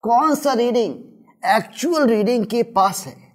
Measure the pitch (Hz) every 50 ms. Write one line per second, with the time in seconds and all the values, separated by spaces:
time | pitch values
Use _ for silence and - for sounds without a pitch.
0 | - 214 233 240 294 320 294 - - 277 262 226 240 240 233 240 233 185 127 -
1 | - - - - - _ _ _ - - 160 165 170 - - - - 320 349 311
2 | 294 240 233 214 208 196 247 247 208 214 220 240 196 - 240 - 190 196 190 -
3 | - 135 123 - - - _